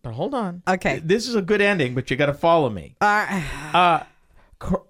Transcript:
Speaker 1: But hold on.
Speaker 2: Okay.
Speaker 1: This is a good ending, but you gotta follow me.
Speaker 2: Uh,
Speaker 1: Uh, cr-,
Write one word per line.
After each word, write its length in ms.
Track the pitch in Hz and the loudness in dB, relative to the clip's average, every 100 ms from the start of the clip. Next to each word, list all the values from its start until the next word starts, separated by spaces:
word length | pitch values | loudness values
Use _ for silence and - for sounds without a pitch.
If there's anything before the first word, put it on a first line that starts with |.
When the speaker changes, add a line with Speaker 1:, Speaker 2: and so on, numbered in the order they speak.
Speaker 1:
But 120 | 127 | -12
hold 200 | 113 202 | -6 -4
on. 300 | 269 190 180 - | -4 -6 -6 -2
Speaker 2:
Okay. 320 | 185 - - | -2 0 -4
Speaker 1:
This 240 | 160 220 247 | 0 0 0
is 80 | 226 | -2
a 80 | |
good 180 | 175 208 | 0 2
ending, 320 | 202 190 123 | 2 2 0
but 160 | 127 - | -2 -4
you 80 | 131 | 0
gotta 160 | 143 | 0
follow 380 | 139 170 165 127 | 2 4 4 2
me. 240 | 95 71 - | -4 -12 -2
Speaker 2:
Uh, 400 | 208 208 196 190 135 139 151 | 0 2 0 -4 -6 -8 -2
Speaker 1:
Uh, 280 | 165 175 160 - _ _ _ _ - | 2 4 2 -2 _ _ _ _ -14
cr-, 200 | - 190 | -4 -4